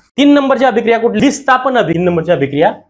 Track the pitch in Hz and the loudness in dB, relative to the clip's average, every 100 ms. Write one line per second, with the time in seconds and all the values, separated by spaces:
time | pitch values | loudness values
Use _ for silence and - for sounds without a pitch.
0 | _ - 285 285 269 262 262 226 226 233 | _ 0 2 2 2 0 0 0 0 0
1 | 226 214 277 - - 262 262 254 165 165 | 0 0 0 -2 0 0 0 -2 0 0
2 | 180 170 160 165 135 139 160 - _ | 0 -2 -2 -2 -2 0 -2 -2 _